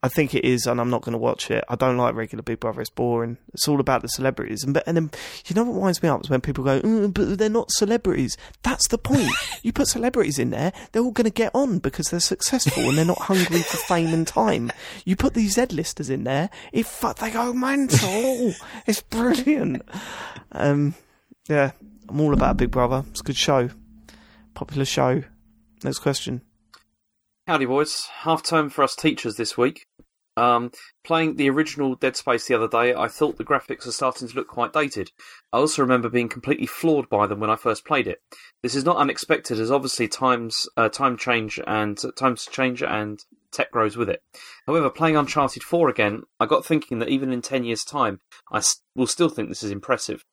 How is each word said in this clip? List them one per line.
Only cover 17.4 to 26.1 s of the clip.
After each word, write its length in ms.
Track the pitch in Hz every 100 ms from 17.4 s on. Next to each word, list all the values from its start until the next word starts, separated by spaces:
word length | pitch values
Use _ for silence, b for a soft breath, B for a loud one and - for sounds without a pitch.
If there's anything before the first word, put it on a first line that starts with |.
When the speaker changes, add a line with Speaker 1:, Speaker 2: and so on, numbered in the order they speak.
| 240
Speaker 1:
mental. 1000 | 247 254 277 269 123 190 196 254 254 240 - -
Speaker 2:
<laughs> 160 | - -
Speaker 1:
It's 140 | 214
brilliant. 800 | - 226 247 277 262 302 - 127 - 196 B B B B B
Um, 460 | - 143 143 147 160 b b b - -
yeah, 220 | 151 139 - - - -
I'm 120 | 143
all 140 | 151
about 220 | 143 - -
Big 160 | 123
Brother. 320 | 123 120 131 139
It's 100 | -
a 20 |
good 140 | - 135
show. 340 | - 139 123 - - - - B B B B
Popular 300 | - - 143
show. 380 | 135 - 131 131 139 - _ _ _ _
Next 160 | - 131
question. 420 | -